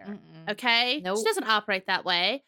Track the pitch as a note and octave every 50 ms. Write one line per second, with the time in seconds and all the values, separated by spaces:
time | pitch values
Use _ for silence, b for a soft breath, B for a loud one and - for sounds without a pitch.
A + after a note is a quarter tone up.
0 | - G3 G#3 - - - - - - G#3 G#3 - B3+ A#3+ A#3 A#3 B3 B3 B3+ D4+
1 | F#3 F3+ G3 A3 D4+ A4+ G#4 - C4+ A3 A3 G#3 - - G3 F#3+ - G3+ F#3 -
2 | - F3+ F3+ F3 F3+ G3+ B3+ C#4 -